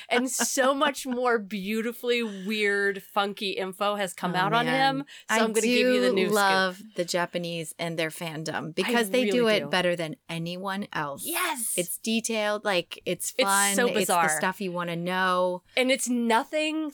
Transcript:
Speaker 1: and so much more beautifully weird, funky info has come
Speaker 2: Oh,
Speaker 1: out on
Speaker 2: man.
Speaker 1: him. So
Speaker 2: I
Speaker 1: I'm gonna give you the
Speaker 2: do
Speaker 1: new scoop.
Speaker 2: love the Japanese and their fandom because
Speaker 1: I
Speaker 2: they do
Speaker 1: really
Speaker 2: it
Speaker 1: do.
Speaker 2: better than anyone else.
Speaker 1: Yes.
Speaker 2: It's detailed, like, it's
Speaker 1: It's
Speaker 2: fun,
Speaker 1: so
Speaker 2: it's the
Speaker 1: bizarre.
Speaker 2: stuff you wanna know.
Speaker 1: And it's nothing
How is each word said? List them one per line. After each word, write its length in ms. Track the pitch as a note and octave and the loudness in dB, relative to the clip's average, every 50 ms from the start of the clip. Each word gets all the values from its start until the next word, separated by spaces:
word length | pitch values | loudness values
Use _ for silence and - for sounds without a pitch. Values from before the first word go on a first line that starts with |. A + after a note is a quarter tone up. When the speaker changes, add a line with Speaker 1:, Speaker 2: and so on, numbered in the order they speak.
| - - | -2 0
Speaker 1:
and 200 | - A#3+ B3+ C4 | 0 0 0 0
so 440 | - - B3+ - - C#4 B3+ C4 C#4+ | 0 -2 -2 0 2 2 2 4 4
much 320 | C#4 D4+ D4 C4+ - - | 2 2 0 0 -2 -6
more 320 | C4+ B3 A#3+ B3+ B3 A3+ A#3 | -4 -2 0 2 2 2 2
beautifully 840 | G#3 F#3 A3 G3+ F#3 G3+ A3 A3 A3 A#3+ A#3 - - A#3+ A#3+ A#3+ A#3 | 0 -2 -6 -6 -4 -2 -2 -2 -2 -4 -6 -4 -2 0 0 0 0
weird, 800 | G#3+ G3 F#3+ F#3 G3+ A3 G#3+ G#3 G3+ G3+ G3+ G3+ G3+ G3 G3 - | -2 -4 -6 -6 -4 -2 0 2 2 2 2 2 0 0 -2 -6
funky 500 | - - G#3+ G3+ G3+ G3 - G#3+ F#3+ - | -4 -2 0 0 0 -2 -4 -4 -4 -2
info 420 | - F#3+ F#3+ F#3 - G3+ G#3 G#3 | -2 -4 -6 -4 -2 -2 -2 0
has 180 | G3+ G3+ F3+ - | 0 -2 -4 -4
come 220 | - - F3+ E3+ | -4 -4 -2 0
Speaker 2:
Oh, 40 | F3+ | 2
Speaker 1:
out 140 | F#3 G3+ A3 | 2 2 2
on 140 | A#3 A#3+ | 2 2
Speaker 2:
man. 300 | B3 B3 C4+ C4+ C4+ C4 C4+ | 2 2 2 2 2 2 0
Speaker 1:
him. 60 | C#4+ - - - - - | -4 -8 -12 -14 -6 -2
So 60 | A3 | 0
Speaker 2:
I 20 | A3 | 2
Speaker 1:
I'm 160 | A#3 A3 G#3+ | 2 2 2
gonna 120 | A3 A3 | 2 2
give 40 | A#3 B3 A#3+ B3 B3+ B3+ | 4 4 4 4 4 4
you 60 | B3 B3 | 4 2
the 60 | B3 | 2
Speaker 2:
do 40 | B3 | 2
Speaker 1:
new 120 | - - | 2 2
scoop. 80 | G#3 G#3 | 2 2
Speaker 2:
love 480 | G#3 G3+ G3 F#3+ F#3+ F#3+ F#3 F#3 F#3+ G#3 A3 - | 4 4 4 4 4 2 0 -2 -6 -14 -12 -6
the 80 | - F3 | -6 -4
Japanese 680 | F3 - F3 F3 E3+ - F3+ F3 E3+ E3+ E3 D#3+ - - - | -2 0 -2 -2 -2 -4 -6 -6 -4 -6 -6 -8 -8 -8 -6
and 200 | E3+ E3+ E3+ D#3+ | -6 -4 -2 -2
their 120 | E3 D#3 | -2 -4
fandom 640 | - - F3 E3 D#3 D#3 D#3+ D#3 - - E3+ E3 D#3 | -4 -6 -8 -8 -8 -8 -6 -6 -6 -6 -6 -6 -2
because 340 | - F#3+ G#3+ A#3+ A#3+ A3+ G3 | -2 0 2 2 2 2 2
Speaker 1:
I 20 | |
Speaker 2:
they 200 | F#3+ B3 - G#3 | 2 0 2 2
do 140 | F#3+ B3 A#3+ | 4 4 4
Speaker 1:
really 80 | A3 G#3+ | 4 4
Speaker 2:
it 60 | G3 | 2
Speaker 1:
do. 60 | C#3+ C#3+ | 2 0
Speaker 2:
better 280 | E3 F3+ F3+ F3 F3 | 0 2 2 2 0
than 200 | F3 E3 D#3 D#3 - _ - | 0 -2 -6 -8 -10 _ -8
anyone 580 | E3 E3 E3 E3+ F3+ F3+ F#3 G3 F#3+ G3 G#3 - - | -6 -6 -4 -6 -6 -6 -6 -6 -4 -6 -6 -6 -6
else. 300 | E3 D3+ C#3+ C#3 - - | -6 -4 -4 -6 -8 -8
Speaker 1:
Yes. 480 | A#3+ E4+ F4 F#4 E4+ D#4 B3+ A3 - - C4+ | -6 -4 -2 -2 -2 -2 -4 -4 -4 -2 -2
Speaker 2:
It's 180 | - - - | -2 -2 -4
detailed, 680 | - - A3+ A3+ A3+ A3+ - A3+ G#3+ G#3 G#3 G#3 G#3 - | -6 -4 -2 -2 -2 -2 -2 -2 -2 -2 -2 -2 -2 -2
like, 340 | G#3+ F#3+ F3 D#3+ - - - - | -2 0 0 -2 -4 -8 -10 -6
it's 260 | - F3+ - - - - - | -4 -4 -4 -4 -6 0 0
Speaker 1:
It's 40 | - G3 | 2 4
Speaker 2:
fun, 260 | G3 G3 G3+ G3+ G3 | 4 4 4 4 4
Speaker 1:
so 120 | G3 A#3+ | 2 2
Speaker 2:
it's 80 | F#3+ - | 2 2
the 60 | G#3 | 2
Speaker 1:
bizarre. 280 | F#3+ F#3+ F#3+ E3+ E3 D#3+ D#3 D3+ | 2 2 4 4 4 2 2 0
Speaker 2:
stuff 220 | F3+ F#3 F#3+ - | 0 -2 -2 -2
you 100 | G3+ F3+ | -6 -6
wanna 260 | F3 F3 F3 E3+ E3+ | -4 -4 -4 -4 -4
know. 640 | E3+ E3+ F3+ F#3 F#3 F#3+ F#3 F3+ F3+ F3+ F3+ F3+ F3+ - _ - C4 | -4 -4 -2 0 0 2 2 2 2 2 0 0 -4 -8 _ -2 0
Speaker 1:
And 120 | B3+ B3+ | 2 2
it's 180 | C4+ B3+ - A#3+ | 2 0 0 0
nothing 760 | B3 A#3+ A#3 A#3 A3 A3+ C#4 - D#4 D#4 D#4 D#4 D4+ D#4 D#4 D4 | 0 0 2 4 2 2 2 0 -2 -2 -2 -2 -2 -2 -4 -4